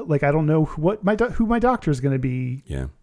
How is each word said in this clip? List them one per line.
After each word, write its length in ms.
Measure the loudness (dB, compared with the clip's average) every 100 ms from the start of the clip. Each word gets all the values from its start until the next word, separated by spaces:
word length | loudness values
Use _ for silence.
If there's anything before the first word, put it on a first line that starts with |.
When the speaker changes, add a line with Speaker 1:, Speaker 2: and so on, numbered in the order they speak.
| -2
Speaker 1:
like, 160 | 0
I 100 | 2
don't 140 | 2 2
know 200 | 2 2
who, 160 | 0
what 200 | -2 0
my 120 | 0 0
do-, 140 | 0
who 160 | 0 0
my 100 | 2
doctor 320 | 2 2 0
is 100 | 0
gonna 200 | 0 0
be 420 | -2 -4 -6 -8 -8
Speaker 2:
Yeah. 200 | -6 -6 -8